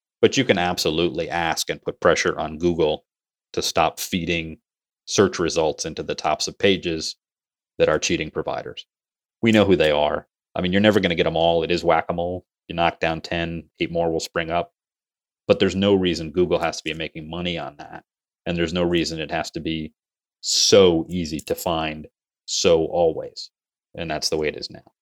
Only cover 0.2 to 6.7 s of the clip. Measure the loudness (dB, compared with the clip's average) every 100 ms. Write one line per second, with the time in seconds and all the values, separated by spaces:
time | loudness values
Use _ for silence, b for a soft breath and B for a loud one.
0.2 | 2 2 2 2 0 0 -2 0 0 -2
1.2 | -4 -2 -2 -2 -4 -6 -6 0 2 4
2.2 | 2 -2 -6 -2 0 2 0 0 _ _
3.2 | _ _ _ -6 -2 2 0 0 -6 -4
4.2 | -2 -4 -4 -12 _ _ _ _ -6 4
5.2 | 4 4 -2 0 0 -2 -8 -10 -8 -4
6.2 | -2 -2 -4 0 2